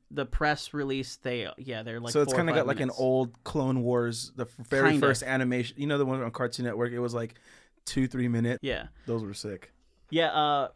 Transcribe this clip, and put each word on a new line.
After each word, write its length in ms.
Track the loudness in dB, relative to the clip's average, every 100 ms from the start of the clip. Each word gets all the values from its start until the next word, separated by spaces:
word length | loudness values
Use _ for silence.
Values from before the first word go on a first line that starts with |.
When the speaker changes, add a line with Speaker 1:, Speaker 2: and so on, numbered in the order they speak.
| -12
Speaker 1:
the 160 | -6 -2
press 480 | 0 2 0 -4
release, 440 | -6 -2 -2 -4 -8
they, 300 | -6 -4 -4 -8
yeah, 240 | -10 -8
they're, 160 | -8 -8
like, 140 | -2
Speaker 2:
So 80 | 2
it's 80 | 4
Speaker 1:
four 80 | 4
or 0 |
Speaker 2:
kinda 140 | 4
Speaker 1:
five 60 | 2
Speaker 2:
got, 60 | 2
like, 100 | 0
an 60 | -2
Speaker 1:
minutes. 120 | 0
Speaker 2:
old 440 | 2 2 0 -4
Clone 400 | -6 -2 0 2
Wars, 480 | 2 2 0 -2 -8 -8
the 100 | -10
f-, 220 | -12 -2
very 240 | 2 4
Speaker 1:
Kinda. 140 | 6 4
Speaker 2:
first 140 | 4
animation. 540 | 2 0 2 0 -2 -4
You 60 | -2
know, 140 | 0
the 60 | 2
one 160 | 0
on 80 | -4
Cartoon 340 | -2 -4 -2 -4
Network, 260 | -2 -2
it 80 | -2
was, 140 | -4
like, 220 | -2 -6 -10 -20 -20 _ _ -6
two, 220 | 0 0
three 200 | 2 0
minutes. 320 | 2 2 0
Speaker 1:
Yeah. 240 | -4 -6 -6 -12 -6
Speaker 2:
Those 180 | -4
were 120 | -4 -10
sick. 340 | -10 -10 -14 _ _ _ -6
Speaker 1:
Yeah, 180 | 0 0
uh, 360 | 2 2 2 0